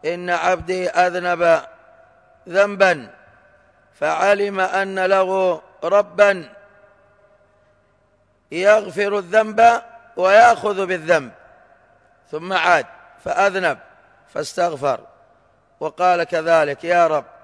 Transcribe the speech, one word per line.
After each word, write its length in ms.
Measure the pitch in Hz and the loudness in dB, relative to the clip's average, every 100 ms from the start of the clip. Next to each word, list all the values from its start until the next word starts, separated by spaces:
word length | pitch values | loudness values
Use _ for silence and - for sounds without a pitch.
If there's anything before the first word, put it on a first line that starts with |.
| 151 | -6
"إن 240 | 175 180 | -8 -4
عبدي 600 | 175 170 185 165 185 180 | -2 -2 -2 -4 -6 -4
أذنب 720 | 170 180 180 180 175 170 165 - - _ _ _ _ _ _ - | 0 0 0 -4 0 2 2 0 -20 _ _ _ _ _ _ -6
ذنباً"، 600 | 175 202 202 190 160 110 - _ _ _ _ _ _ _ _ | 0 0 2 0 0 -8 -20 _ _ _ _ _ _ _ _
فعلم 600 | 151 160 190 202 202 196 | -4 0 0 0 -2 -4
أن 460 | 185 190 196 190 185 | -4 -2 -6 -4 0
له 560 | 190 185 190 185 160 - _ | 0 0 0 -2 -2 -8 _
رباً 680 | 165 196 196 170 202 190 139 - _ _ _ _ _ _ _ _ _ _ _ _ _ _ _ _ _ _ _ | 0 0 0 2 2 2 -8 -20 _ _ _ _ _ _ _ _ _ _ _ _ _ _ _ _ _ _ _
يغفر 680 | 160 190 214 202 160 202 202 | -2 2 2 2 -6 -4 -4
الذنب 640 | 180 208 220 214 233 233 - - _ - | 0 0 0 4 4 4 -6 -20 _ -4
ويأخذ 680 | 185 202 240 226 208 190 190 | 4 6 6 4 -2 -4 -4
بالذنب، 460 | 180 156 165 127 - - _ _ _ _ _ _ _ _ | -6 0 0 -2 -18 -20 _ _ _ _ _ _ _ _
ثم 220 | 156 175 | -14 -6
عاد 320 | 185 165 165 123 - - _ - | -2 2 2 0 -14 -20 _ -8
فأذنب 520 | 165 196 185 180 135 - _ _ _ _ | -2 0 0 -4 -4 -12 _ _ _ _
فاستغفر 680 | - 151 - 175 147 139 123 - _ _ _ _ _ _ _ | -10 -10 -4 -4 -2 -4 -6 -10 _ _ _ _ _ _ _
وقال 440 | 151 - 180 175 | -12 -2 0 0
كذلك: 600 | 165 170 160 165 147 139 | -2 -4 2 2 2 -4
"يا 240 | 170 175 170 | -2 2 2
رب 180 | 151 - - | 0 -6 -20